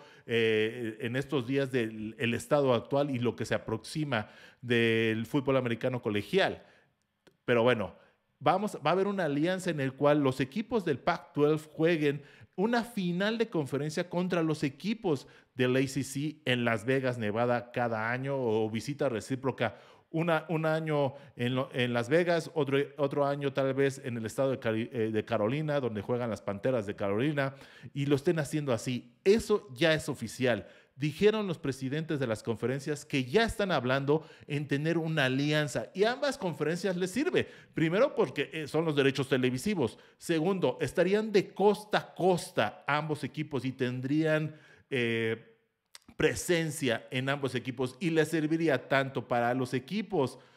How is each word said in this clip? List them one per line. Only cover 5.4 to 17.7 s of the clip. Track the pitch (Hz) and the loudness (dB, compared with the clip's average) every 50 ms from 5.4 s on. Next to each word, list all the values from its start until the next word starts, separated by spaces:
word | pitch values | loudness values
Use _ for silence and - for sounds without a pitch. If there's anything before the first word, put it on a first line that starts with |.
| 131 139 135 | 2 2 2
americano | 131 123 117 113 110 - 127 127 120 | 2 2 0 -2 -2 -2 -2 -2 -2
colegial. | - 117 104 104 - - - 190 175 127 104 - - - - _ _ _ _ _ _ _ _ _ _ - _ _ - | -2 -2 -2 -2 -2 0 2 2 2 2 0 -6 -12 -20 -20 _ _ _ _ _ _ _ _ _ _ -20 _ _ 0
Pero | - 123 117 113 | 2 4 4 6
bueno, | 127 123 110 95 90 - - _ _ _ _ _ _ _ - | 4 4 2 0 -6 -8 -14 _ _ _ _ _ _ _ -2
vamos, | 127 147 170 190 214 202 - | 2 2 2 2 0 -4 -4
va | - 139 151 | -2 0 2
a | 175 | 2
haber | 190 190 | 2 2
una | 202 202 196 175 | 0 0 -2 0
alianza | 147 139 143 156 180 185 190 - 180 | 0 0 0 0 0 0 -2 -2 -4
en | 165 147 | -2 -2
el | 135 131 | -2 -4
cual | 131 - 143 143 147 151 | -2 2 2 4 4 4
los | 143 131 127 - | 4 2 2 0
equipos | 135 131 - 208 220 - 254 220 170 | -2 -4 -4 -6 -4 -2 -2 -2 0
del | 175 139 - | -2 -2 -2
Pac-twelve | - 175 170 - - - - 156 147 147 156 151 151 - - | 0 -2 -2 -2 -4 -6 0 2 2 4 2 0 -2 -6 -2
jueguen | - 160 170 175 156 147 143 143 151 - - - - - - - | 2 2 2 2 2 2 0 -2 -2 -8 -16 -20 -20 -20 -10 -4
una | - 190 233 247 240 220 | -2 0 0 0 0 -2
final | 240 - 208 180 175 170 180 196 214 233 | -2 -4 -4 -2 -2 0 0 0 0 0
de | 226 226 220 | -2 -2 -2
conferencia | - 165 143 127 143 131 147 151 151 185 175 - | -2 -4 -2 -2 -2 -4 -4 -2 -4 -4 -4 -4
contra | - 175 185 180 185 170 165 | -2 -2 -2 0 0 0 0
los | 160 151 151 160 | 0 0 0 -2
equipos | 139 - - - 202 233 226 - 185 147 131 - - - - _ _ - | -4 -4 -4 -4 -4 -4 -2 0 0 0 -2 -4 -10 -20 -20 _ _ -2
del | - 127 127 127 | 0 2 2 4
A | 135 139 | 2 2
C | 131 - 143 127 | 0 -2 -4 -4
C | - - 135 147 156 - - - | -4 -4 -6 -6 -6 -6 -6 -2
en | 127 123 123 120 | -2 0 0 2
Las | 117 113 107 107 | 0 0 0 0
Vegas, | 131 131 139 131 127 117 | 0 0 0 0 -2 -2
Nevada, | 117 110 104 101 113 120 123 123 120 120 - | -2 -2 -2 0 0 2 2 0 0 -2 -4